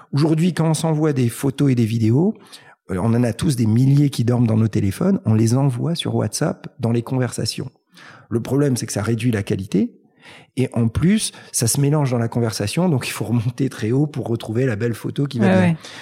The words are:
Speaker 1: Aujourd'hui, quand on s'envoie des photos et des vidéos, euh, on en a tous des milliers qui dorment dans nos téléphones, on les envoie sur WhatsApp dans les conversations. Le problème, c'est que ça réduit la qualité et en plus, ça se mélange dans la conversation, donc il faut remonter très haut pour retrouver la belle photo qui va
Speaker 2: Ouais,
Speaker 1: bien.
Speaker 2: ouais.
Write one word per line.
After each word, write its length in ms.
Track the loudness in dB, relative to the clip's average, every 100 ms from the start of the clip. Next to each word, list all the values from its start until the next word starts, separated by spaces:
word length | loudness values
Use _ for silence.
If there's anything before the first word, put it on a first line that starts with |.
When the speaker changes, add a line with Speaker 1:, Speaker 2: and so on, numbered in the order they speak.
| -6
Speaker 1:
Aujourd'hui, 420 | 0 2 2 0
quand 140 | 2 0
on 60 |
s'envoie 380 | 0 0 0 0
des 160 | 2 0
photos 420 | 0 -2 2 2
et 60 | 2
des 80 |
vidéos, 500 | 2 2 2 4 2 -2 -12 -20 -20 _ -8
euh, 60 | -2
on 140 | 0
en 80 | 2
a 100 | 0
tous 220 | 0 -2
des 120 | 0 2
milliers 440 | 4 4 4 2
qui 140 | 0
dorment 220 | 0 2 2
dans 80 | 2
nos 100 | 2
téléphones, 540 | 0 -2 0 0 0
on 100 | 2
les 200 | 2 4
envoie 400 | 2 0 0 -4
sur 220 | -4 -2 -2
WhatsApp 580 | -2 -2 -4 -4 -12 -6
dans 100 | -2
les 120 | -2
conversations. 680 | -2 -2 -2 -4 -6 -6 -10 -14 _ -20 -20 -20 -6
Le 120 | -6
problème, 360 | -2 0 2 0
c'est 100 | -4
que 60 |
ça 100 | -4
réduit 280 | -2 0 0
la 140 | -2
qualité 560 | -2 -6 -2 -2 -2 -6 _ _ -20 -20 -8 -4
et 120 | -2
en 140 | 0 0
plus, 440 | 2 2 2 -2 -10 -10
ça 160 | -2 -2
se 140 | 2
mélange 300 | 2 2 0
dans 60 | 0
la 100 | 0
conversation, 600 | 0 -2 -2 -4 0 0
donc 200 | 0 -2
il 20 |
faut 140 | -6
remonter 440 | -2 -2 -2 -2 -4
très 220 | -2 -2
haut 160 | 0 0
pour 220 | -4 -4
retrouver 380 | -4 -4 -2 -2
la 100 | -2
belle 180 | -4
photo 320 | -4 -6 -4 -4
qui 120 | 0
va 80 | 4
Speaker 2:
Ouais, 60 |
Speaker 1:
bien. 180 | 4 2
Speaker 2:
ouais. 60 | 0 -6 -20